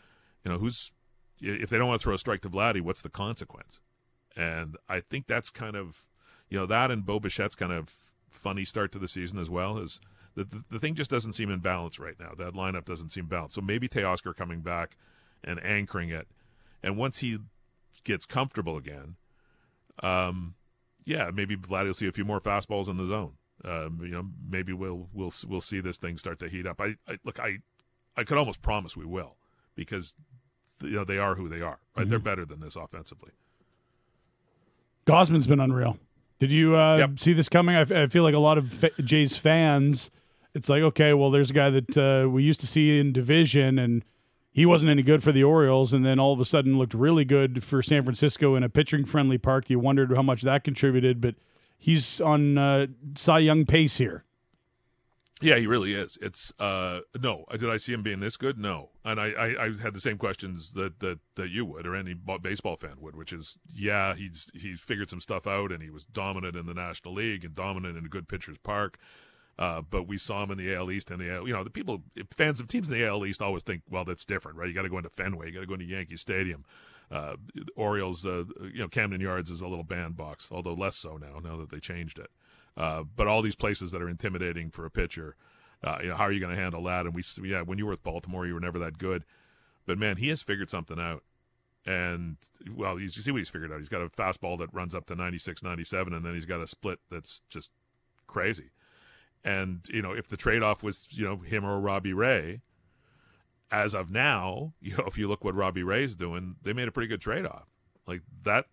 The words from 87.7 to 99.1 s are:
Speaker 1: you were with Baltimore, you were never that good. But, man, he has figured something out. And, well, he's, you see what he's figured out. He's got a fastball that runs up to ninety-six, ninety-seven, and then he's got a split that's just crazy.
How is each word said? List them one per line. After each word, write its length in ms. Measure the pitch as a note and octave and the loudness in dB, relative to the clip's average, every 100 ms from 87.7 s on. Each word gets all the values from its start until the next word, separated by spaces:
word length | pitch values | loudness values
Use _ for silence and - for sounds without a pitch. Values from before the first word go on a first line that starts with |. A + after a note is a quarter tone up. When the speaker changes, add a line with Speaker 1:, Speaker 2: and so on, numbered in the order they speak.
| G2 | -6
Speaker 1:
you 60 | G#2 | -6
were 60 | |
with 120 | F2+ | -6
Baltimore, 440 | G2+ - F2+ F2+ F2 | -8 -10 -10 -8 -6
you 60 | |
were 80 | E2+ | -6
never 180 | F2 F2 | -6 -6
that 180 | E2 D#2+ | -8 -8
good. 280 | F#2 F2+ - _ _ _ _ _ - | -6 -6 -8 _ _ _ _ _ -8
But, 120 | F#2 | -4
man, 180 | G#2+ F#2+ | -4 -2
he 140 | C3+ | -4
has 120 | D#3 | -4
figured 280 | - G2+ F#2 | -6 -6 -6
something 320 | F2+ E2 E2 | -10 -10 -8
out. 200 | E2+ D#2+ _ _ _ _ _ _ - | -8 -10 _ _ _ _ _ _ -6
And, 520 | F2+ F2+ F2 E2+ D2+ _ _ - | -4 -4 -6 -8 -12 _ _ -16
well, 220 | A2+ F#2+ F#2 | -8 -8 -6
he's, 220 | G2 A2 | -10 -8
you 60 | |
see 80 | A#2 | -6
what 80 | C3 | -4
he's 100 | E2 | -6
figured 240 | E2 D#2 | -10 -12
out. 60 | D2+ | -12
He's 100 | D2+ | -10
got 120 | F2 | -8
a 40 | E2+ | -8
fastball 500 | - F#2+ F#2 F2+ F2 | -6 -6 -4 -8 -8
that 140 | E2 | -8
runs 220 | F2+ F2 F2 | -10 -8 -10
up 100 | - | -10
to 80 | F2 | -8
ninety-six, 460 | F2+ F2 - E2 | -8 -8 -10 -10
ninety-seven, 520 | F2+ E2+ E2 F#2 F#2 | -10 -10 -6 -6 -6
and 120 | E2 E2+ | -6 -8
then 80 | |
he's 120 | E2+ E2 | -8 -8
got 160 | E2+ | -8
a 60 | E2 | -10
split 320 | - G2+ F2 _ | -10 -10 -10 _
that's 300 | E2+ - - _ | -16 -14 -16 _
just 240 | - - _ _ _ _ _ - | -18 -18 _ _ _ _ _ -10
crazy. 440 | G2 G2 F#2 - _ _ _ _ | -4 -4 -4 -12 _ _ _ _